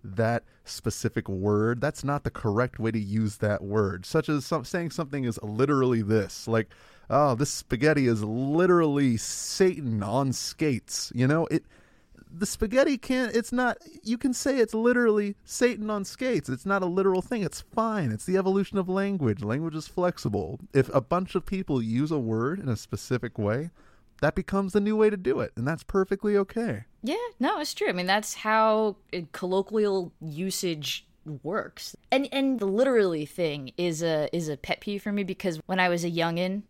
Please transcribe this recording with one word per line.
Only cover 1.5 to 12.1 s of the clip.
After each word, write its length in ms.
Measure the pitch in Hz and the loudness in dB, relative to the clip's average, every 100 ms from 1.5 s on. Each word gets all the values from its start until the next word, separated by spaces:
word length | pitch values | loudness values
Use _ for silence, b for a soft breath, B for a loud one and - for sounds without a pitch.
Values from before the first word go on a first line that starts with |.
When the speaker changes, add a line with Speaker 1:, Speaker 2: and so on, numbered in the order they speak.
| 104 110 120 | 4 2 0
Speaker 1:
That's 220 | 139 - | -2 -4
not 200 | 139 143 | -4 -4
the 60 | - | -4
correct 480 | - 113 104 123 - | -4 0 2 0 0
way 140 | 110 | -2
to 80 | 113 | 0
use 380 | 101 107 107 101 | 0 0 0 0
that 260 | 107 104 | -2 -2
word." 420 | 98 104 101 90 92 | 0 2 2 0 -2
Such 240 | 156 151 | -2 0
as 160 | 151 131 | -2 0
some, 180 | 165 117 | -4 -2
saying 260 | 185 170 | -4 -4
something 320 | - 147 143 | -4 -6 -4
is 160 | 127 110 | -4 -4
literally 640 | 107 107 139 143 127 117 | -6 2 4 4 4 2
this, 440 | 101 110 92 - - | 4 2 2 -6 0
like, 220 | 113 110 B B B B | 0 0 B B B B
"Oh, 240 | 131 147 | 2 4
this 160 | 117 143 | 2 -2
spaghetti 560 | - - 120 147 147 127 | -4 -4 2 4 4 4
is 160 | 113 | 2
literally 920 | 104 113 135 156 180 175 160 143 139 113 | 0 -2 0 2 6 6 4 4 2 2
Satan 880 | - - - - 190 185 135 110 | -2 -8 -6 2 2 2 -2 -2
on 280 | 110 120 139 | 0 0 0
skates." 800 | 120 - - 156 120 - - - 117 | -2 -6 -2 -2 -2 -4 -8 -6 0
You 100 | 127 | 2
know, 200 | 156 165 | 2 2
it, 160 | 160 - b b b b | -2 -4 b b b b